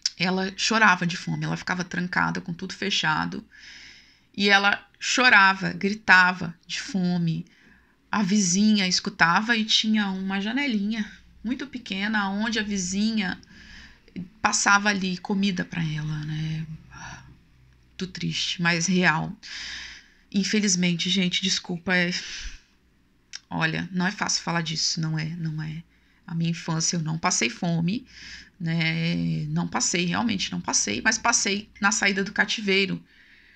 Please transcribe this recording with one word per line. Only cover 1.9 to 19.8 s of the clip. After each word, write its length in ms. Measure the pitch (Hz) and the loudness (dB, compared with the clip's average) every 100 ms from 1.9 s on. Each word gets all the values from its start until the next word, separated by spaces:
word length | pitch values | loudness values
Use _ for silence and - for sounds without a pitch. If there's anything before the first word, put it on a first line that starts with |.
| 180 180 180 165 175 | -4 -2 0 0 0
com 120 | 180 | -6
tudo 200 | 165 190 | -8 -8
fechado 720 | - 196 - 160 156 120 - - - - - - - - _ _ - | -6 -4 0 0 0 -2 -6 -12 -20 -20 -20 -20 -20 -20 _ _ 0
e 120 | 202 | 4
ela 360 | 196 202 202 - - | 6 4 0 -6 -10
chorava, 760 | - - 247 208 190 190 175 | -2 4 8 8 8 4 -2
gritava 800 | 175 196 214 - 185 180 180 170 - - | -2 -2 0 6 6 6 2 -6 -10 -10
de 140 | - | -10
fome. 640 | - 190 180 175 170 160 - _ - - _ _ _ | -4 -2 0 2 0 -2 -6 _ -20 -20 _ _ _
A 120 | 202 | -2
vizinha 640 | 190 214 185 185 214 214 185 | 2 2 2 4 4 4 2
escutava 680 | 175 - - 165 180 220 226 | 0 -2 2 4 4 2 0
e 80 | |
tinha 440 | 214 - 220 214 202 | 2 0 2 2 0
uma 320 | 190 190 196 | -2 -4 -4
janelinha 680 | 202 247 285 214 202 226 214 - - - | -2 -2 0 -2 -2 -4 -6 -10 -20 -10
muito 240 | 214 254 277 | -6 -6 -6
pequena 600 | 254 - 190 208 220 196 | -10 -8 -4 -2 0 0
onde 300 | 202 226 220 | -2 -2 -2
a 40 | |
vizinha 800 | 208 202 180 190 220 220 185 - - - - - - - _ - - - | -2 -2 -2 0 0 0 -2 -4 -12 -20 -20 -20 -20 -20 _ -12 -12 -2
passava 480 | 208 214 - 202 208 | 0 2 4 4 4
ali 260 | 196 185 180 | 0 -2 -4
comida 460 | - 196 202 180 | -4 0 0 0
pra 180 | 175 170 | -4 -4
ela, 360 | 160 151 151 156 151 | -4 -4 -6 -6 -4
né? 400 | 156 156 160 160 160 - - - - - - _ _ _ _ _ | -4 -4 -4 -8 -12 -16 -18 -16 -16 -18 -20 _ _ _ _ _
Muito 180 | - 185 | -10 -10
triste, 480 | 180 165 160 - - | -6 -4 -4 -4 0
mas 260 | 170 170 165 | 0 2 2
real. 480 | 180 175 156 160 - - - - - | 4 4 4 0 -8 -14 -14 -12 -12